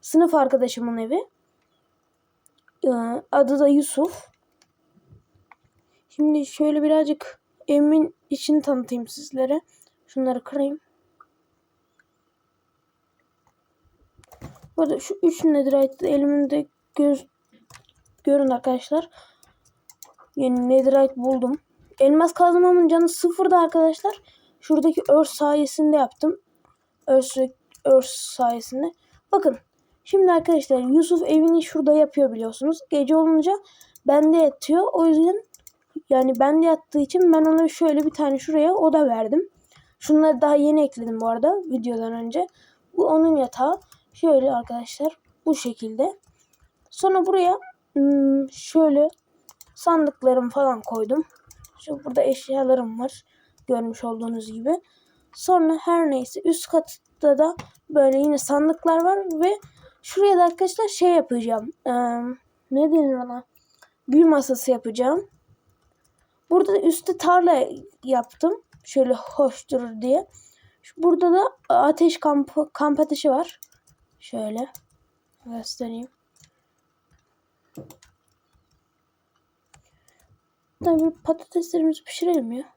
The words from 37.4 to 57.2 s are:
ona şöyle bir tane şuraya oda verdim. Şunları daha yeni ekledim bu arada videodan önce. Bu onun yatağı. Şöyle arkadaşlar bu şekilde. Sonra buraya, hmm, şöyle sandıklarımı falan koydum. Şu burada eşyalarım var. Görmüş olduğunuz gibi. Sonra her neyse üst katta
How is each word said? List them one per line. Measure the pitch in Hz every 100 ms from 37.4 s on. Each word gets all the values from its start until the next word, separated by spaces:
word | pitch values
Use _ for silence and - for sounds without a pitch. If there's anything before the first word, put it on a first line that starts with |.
ona | 311 320 330
şöyle | - 330 294
bir | 311
tane | - 294 269
şuraya | 294 311 311
oda | 392 320 311 285
verdim. | 226 220 294 403 _ _ _ _ _
Şunları | - 302 311 262
daha | 294 294
yeni | 294 302
ekledim | 285 254 226 226
bu | 226
arada | 226 285 392
videodan | 349 254 233 226 226
önce. | 233 233 285 359 _ _ _ _ 349
Bu | -
onun | 311 330 302
yatağı. | 247 - 262 370 _ _ _
Şöyle | - 330 277 262
arkadaşlar | 247 240 240 233 - 302 - _ _ -
bu |
şekilde. | 294 247 220 220 220 311 392 _ _ _ _ _ _ _
Sonra | - 381 381 359
buraya, | 381 349 392 740 _ _
hmm, | 277 277 277 277 277 269
şöyle | - - 311 311 285 302 _ _ _ _ _ -
sandıklarımı | - - 330 294 - 262 254 247
falan | 277 269 233
koydum. | - 226 214 277 320 _ _ - - _
Şu | - 285
burada | 285 247
eşyalarım | 277 262 - 269 262 254 233 226
var. | 262 - _ _ _ _ -
Görmüş | 240 226 226
olduğunuz | 233 226 233 226 220
gibi. | 220 240 359 _ _ _ _ _
Sonra | - - 370 320 320
her | - 339 311
neyse | 262 254 -
üst | 339 330 -
katta | 330 320 - _ _